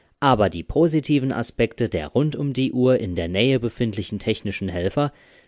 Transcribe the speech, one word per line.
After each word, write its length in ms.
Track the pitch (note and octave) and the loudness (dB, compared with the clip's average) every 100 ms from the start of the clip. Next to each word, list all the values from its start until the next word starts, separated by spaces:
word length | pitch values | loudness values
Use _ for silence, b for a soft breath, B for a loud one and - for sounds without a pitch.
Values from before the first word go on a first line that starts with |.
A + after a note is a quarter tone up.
| b b | b b
aber 280 | C3 A#2 G2 | 2 4 2
die 140 | E2+ | 0
positiven 720 | - C#3+ E3 D3+ C#3 D3 C3 | -4 2 2 2 2 0 0
Aspekte 560 | A#2+ A#2 - A2+ - A#2 | -2 -4 0 -2 0 -2
der 180 | E2 D2+ | -2 -2
rund 300 | A#2+ D3+ D3 | 0 0 0
um 160 | C#3+ | -4
die 180 | B2+ C3 | -2 -2
Uhr 280 | B2+ B2+ B2+ | 2 2 2
in 160 | G2+ F2 | 0 -4
der 120 | E2+ | -2
Nähe 320 | F#2 B2 C3+ | 2 2 2
befindlichen 600 | A2+ - A#2+ G#2 G2 G#2 | 0 -2 -4 -2 -6 -6
technischen 500 | - A2 G#2+ - G2 | -2 -4 -4 -6 -6
Helfer 420 | F2+ F#2 - C#3+ b b b | -2 -2 0 -2 b b b